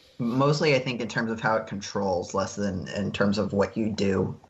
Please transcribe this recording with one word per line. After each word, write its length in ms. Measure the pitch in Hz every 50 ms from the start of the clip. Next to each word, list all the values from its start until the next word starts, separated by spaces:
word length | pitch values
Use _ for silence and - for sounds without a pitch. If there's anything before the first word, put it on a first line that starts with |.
| - _ _ _
Mostly, 540 | 120 117 117 131 135 143 151 147 175 156 139
I 40 | 127
think, 220 | - 135 123 113
in 60 | 120 104
terms 200 | - 127 117 113
of 100 | 113 110
how 160 | - 110 110 110
it 100 | - -
controls, 680 | - 98 101 - - 104 101 98 92 87 90 - -
less 220 | 98 95 98 -
than 320 | 101 101 101 92 92 - -
in 220 | - 104 101 101
terms 260 | - - 101 101 101 107
of 140 | 101 95
what 240 | - 101 98 95 -
you 140 | 110 110 104
do. 500 | 98 - 101 98 95 92 98 107 - - - _